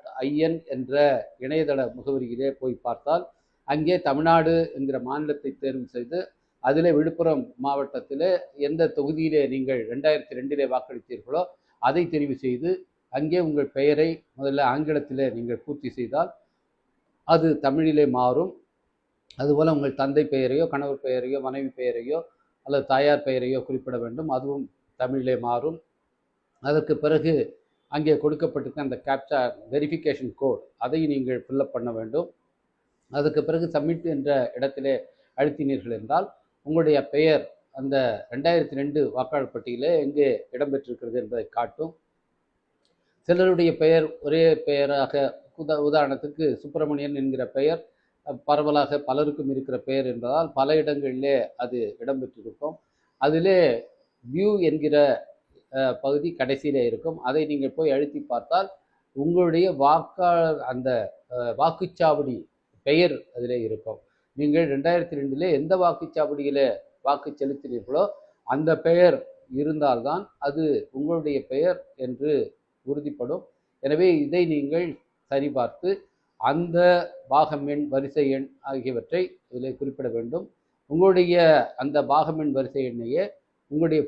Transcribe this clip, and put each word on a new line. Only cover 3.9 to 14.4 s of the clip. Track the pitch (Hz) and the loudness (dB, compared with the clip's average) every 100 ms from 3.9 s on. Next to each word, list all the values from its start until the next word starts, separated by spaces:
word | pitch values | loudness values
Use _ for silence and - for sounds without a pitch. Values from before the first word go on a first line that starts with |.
| 180 | 0
தமிழ்நாடு | 143 139 165 165 160 165 165 135 | 0 2 4 6 6 2 0 -4
என்கிற | 135 131 | -4 -4
மாநிலத்தை | 123 143 151 143 139 135 | -4 -4 -4 -6 -8 -6
தேர்வு | 135 131 123 | -6 -6 -8
செய்து, | 123 120 175 185 _ _ _ | -10 -6 -6 -8 _ _ _
அதிலே | 127 147 175 | 0 4 4
விழுப்புரம் | 147 156 160 165 143 120 - | 4 2 0 0 0 -2 -6
மாவட்டத்திலே | 139 139 139 131 - 139 180 180 - 143 | -4 -4 -4 -8 -8 -2 0 0 -4 -6
எந்த | 143 160 156 151 | -2 0 0 0
தொகுதியிலே | 143 156 160 151 131 | -2 -2 0 2 2
நீங்கள் | 135 131 127 110 | 0 -2 -4 -4
ரெண்டாயிரத்தி | 123 156 147 - | -2 0 0 -2
ரெண்டிலே | 127 135 143 131 | -10 -4 -2 -2
வாக்களித்தீர்களோ, | 123 - 123 - 113 120 151 180 - _ _ | -2 -6 -14 -14 -16 -6 -4 -4 -10 _ _
அதை | 120 156 170 | 0 2 0
தெரிவு | 151 143 131 | -2 -2 -4
செய்து, | 131 123 165 185 - _ _ | -4 -2 -2 -4 -8 _ _
அங்கே | 131 151 175 | -6 -2 0
உங்கள் | 165 147 139 | 0 0 -2
பெயரை | 135 143 147 165 160 _ | 0 2 4 2 -2 _
முதல்ல | - | -6